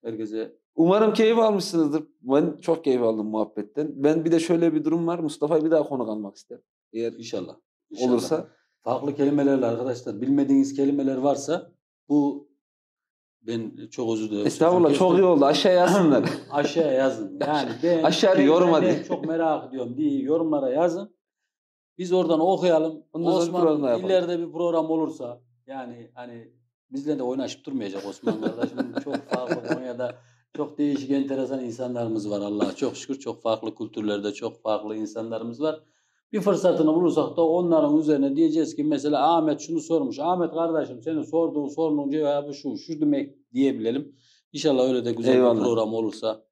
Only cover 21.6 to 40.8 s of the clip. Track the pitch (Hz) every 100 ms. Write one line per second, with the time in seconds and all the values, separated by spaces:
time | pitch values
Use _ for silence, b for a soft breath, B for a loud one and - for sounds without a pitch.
21.6 | _ _ _ - 180 185 165 160 170 180
22.6 | 180 160 160 160 _ 160 170 170 170 175
23.6 | 170 151 139 117 - 185 170 175 170 156
24.6 | 170 165 156 160 156 - 123 120 _ _
25.6 | _ 135 123 120 110 123 123 120 113 _
26.6 | _ _ _ 131 143 143 123 131 123 -
27.6 | - 135 104 98 101 92 - - - 117
28.6 | 123 123 123 - - 139 - 127 123 156
29.6 | - 131 127 120 123 - b b b -
30.6 | 143 - 147 139 131 139 135 135 127 135
31.6 | 123 117 123 120 117 110 104 101 101 104
32.6 | 104 92 131 - - 135 123 - 113 110
33.6 | 113 - 110 - 104 104 101 101 113 -
34.6 | 110 104 107 110 107 113 113 113 117 123
35.6 | 156 156 _ _ _ _ _ 214 196 185
36.6 | 180 160 156 156 175 139 131 - 165 170
37.6 | 175 160 147 151 151 147 139 139 165 156
38.6 | 147 - 151 143 143 147 147 170 156 143
39.6 | - 165 - 165 131 131 156 180 165 160
40.6 | 165 160